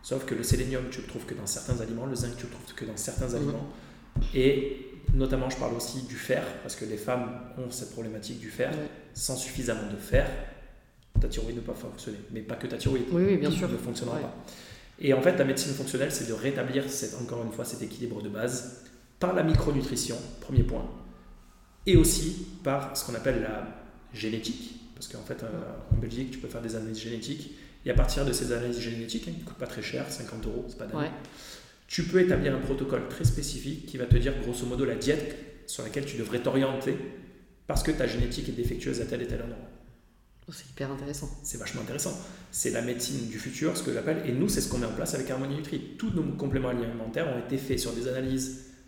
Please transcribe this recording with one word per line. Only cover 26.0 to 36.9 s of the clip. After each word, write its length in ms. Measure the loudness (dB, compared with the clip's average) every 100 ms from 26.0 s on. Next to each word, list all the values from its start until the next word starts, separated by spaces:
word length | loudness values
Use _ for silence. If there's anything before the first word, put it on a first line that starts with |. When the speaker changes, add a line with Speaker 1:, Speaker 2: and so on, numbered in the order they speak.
| 2 -2 -4
Speaker 1:
tu 60 | -6
peux 80 | -6
faire 140 | -6
des 140 | -4 -4
analyses 240 | -4 -6
génétiques, 520 | -4 -6 -6 -6 -8 -14 -18 -8 4
et 60 |
à 20 | 6
partir 280 | 6 4 2
de 60 |
ces 200 | 2 0
analyses 260 | 0 0 -2
génétiques, 480 | -2 -4 -4 -4 -4
hein, 40 |
qui 80 | -8
ne 40 | -8
coûtent 120 | -8
pas 100 | -8
très 140 | -6
cher, 240 | -4 -4 -4
cinquante 360 | -6 -8 -4 -4
euros, 200 | -2 -4
c'est 80 | -8
pas 80 | -6
dingue, 160 | -2
Speaker 2:
Ouais. 100 | -2 -4 -12 -16 -16 -16 -18 -20 -4
Speaker 1:
tu 160 | -2
peux 180 | 4 6
établir 340 | 8 6 4 2
un 40 |
protocole 480 | 0 0 2 0 -2
très 160 | 2 4
spécifique 600 | 4 0 -4 -4 -6 -6
qui 100 | -6
va 80 | 8
te 100 | 8
dire 160 | 8 2
grosso 240 | -2 -2 -2
modo 200 | 0 0
la 100 | 2
diète 400 | 2 2 2 -8 -12 -16 -10
sur 160 | -8
laquelle 220 | -4 -4 -4
tu 120 | -4
devrais 220 | -2 0
t'orienter 580 | 4 4 4 2 0